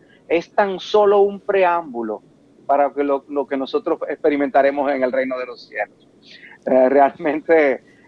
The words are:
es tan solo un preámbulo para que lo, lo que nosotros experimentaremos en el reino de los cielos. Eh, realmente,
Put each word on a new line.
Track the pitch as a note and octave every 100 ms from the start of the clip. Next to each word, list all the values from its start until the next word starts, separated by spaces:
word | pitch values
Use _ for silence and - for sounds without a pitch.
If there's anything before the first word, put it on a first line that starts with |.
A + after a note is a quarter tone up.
| _ _ -
es | E3 -
tan | - G3+ F#3
solo | - G#3+ G#3 G3+
un | G3+ G3
preámbulo | - G3 F3+ E3+ D#3+ A#2 A2+ G2+ _ _ _ _ -
para | C#3 C#3
que | C#3
lo, | C#3+ C#3 -
lo | C#3+ C3+
que | C#3
nosotros | C3 D3 E3+ D#3 -
experimentaremos | D3 D#3 C#3+ C#3+ C#3 C3+ C#3+ C#3
en | C#3
el | C3
reino | C3 C3 B2+
de | B2
los | A#2 -
cielos. | A2 G#2+ _ _ _ - - - - -
Eh, | B2+ C3
realmente, | C#3 D3+ - E3 D3+ D3 E3 D3 A#2 _ _